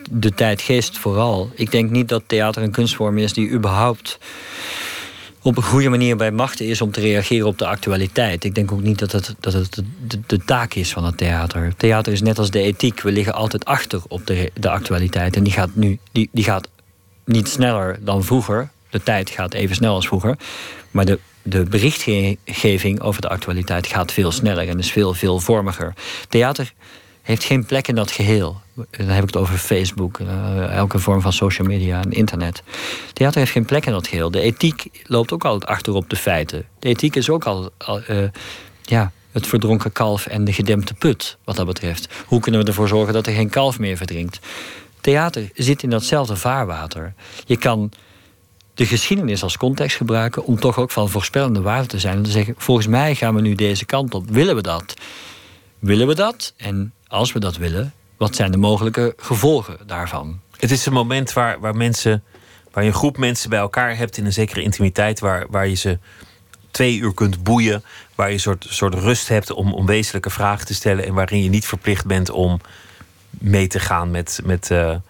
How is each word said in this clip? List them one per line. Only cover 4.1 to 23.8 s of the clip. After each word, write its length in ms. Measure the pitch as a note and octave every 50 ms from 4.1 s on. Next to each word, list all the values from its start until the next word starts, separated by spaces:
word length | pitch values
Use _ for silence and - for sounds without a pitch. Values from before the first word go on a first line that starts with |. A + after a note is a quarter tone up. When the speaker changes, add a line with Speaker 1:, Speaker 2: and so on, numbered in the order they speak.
| - - - - - - - - - - - - - - - - - - - - - - - - - - -
Speaker 1:
op 140 | C3 A#2+
een 60 | A#2+ G#2+
goede 260 | F2+ A#2 C#3 C#3 C3+
manier 280 | B2 A#2+ B2 A#2+ A#2
bij 140 | G#2 A2 A2
machten 360 | G#2+ A2 B2+ C3+ - - A2
is 140 | A2 A#2 G#2
om 100 | A2+ G#2
te 100 | G2 A2
reageren 460 | G#2 A2 G#2 G2+ G2 - A#2+ A2+ G#2+
op 120 | G#2+ F#2+ -
de 80 | G2
actualiteit. 800 | F2 G2+ G2+ - G2+ G2 F#2+ F#2+ F#2 - C3 A#2+ G#2 F2+ F2 -
Ik 100 | G2+ F#2+
denk 180 | A2 G2+ G2 G#2
ook 100 | G2 G2
niet 160 | G#2+ G#2 G2+
dat 140 | G#2+ G2 -
het, 220 | G2+ F#2 - G#2+ -
dat 120 | - F#2+ F#2
het 220 | F#2 F#2 F#2+ -
de, 100 | - F#2+ G#2 D#3 F#3+ C3
de, 140 | A2+ - G2+ A2
de 180 | - G#2 G2 -
taak 300 | - C3+ B2 A#2 A2+ -
is 180 | F#2+ F2+ - -
van 120 | E2+ E2
het 120 | E2+ E2+ -
theater. 580 | F#2 E2+ E2+ E2 E2 E2+ - E2 E2 E2+ F#2
Theater 360 | - - A2+ A2 G#2+ G#2+ A2+ G#2
is 100 | F#2+ G#2+
net 160 | A2 G#2+ A2+
als 120 | G#2+ G2
de 100 | G#2 G#2
ethiek. 400 | G2 G#2 G2+ - - B2 - -
We 120 | - G2+ G2+
liggen 220 | G#2 G2+ G#2+ -
altijd 300 | A2+ A2 G#2+ - G#2 -
achter 380 | - C#3 C3 - - - F#2 F2 -
op 180 | G2 F2+ -
de, 240 | - F#2+ F2+ F2+ - -
de 160 | A2 G#2 F#2
actualiteit. 680 | E2 F#2+ F#2 - F#2 F2 F2+ F2+ - F2+ F2+ F#2 F#2
En 60 | G2+ G2+
die 100 | G2+ F2+
gaat 180 | G2+ F#2 F2+ G2
nu, 240 | G#2+ G#2+ G2+ G2 - - - -
die, 160 | A#2+ A2 - -
die 120 | A2+ G2+
gaat 240 | G#2+ G2+ F#2+ - - _ _ _ _ _ _ _ _ _ _ _
niet 240 | - A#2 A2+ G2+ -
sneller 500 | - B2+ B2+ B2 A#2 G2+ F#2 F#2 F#2 G#2
dan 240 | G#2 G2+ G2+ G2 F#2+
vroeger. 460 | F2+ B2 C3 G#2+ - G#2 A2 C3 D3 - _ _ _
De 120 | - G#2 -
tijd 280 | - G#2+ G2 G2 -
gaat 240 | - - F#2 F2+ -
even 220 | G2+ G2+ F#2+ F#2
snel 180 | F2+ A#2 A2 G2+
als 120 | F#2 -
vroeger. 320 | - - F#2 F#2 A2+ C#3 - - - - - - - - - - -
Maar 140 | - G2 F#2+
de, 140 | F#2+ G2 F2+ - _ _ _ -
de 200 | G2 F#2+ F#2 F2+
berichtgeving 1400 | F#2 G#2 G2+ G#2+ D#3 D#3 - - - G#2 G2 G2 G2 G#2 - _ - A2 - - G#2+ G2 F#2 - G2+ G2 -
over 200 | - G#2+ G2 -
de 80 | F2 -
actualiteit 580 | F#2 F#2 - - F2+ F2+ F2+ - F2+ F2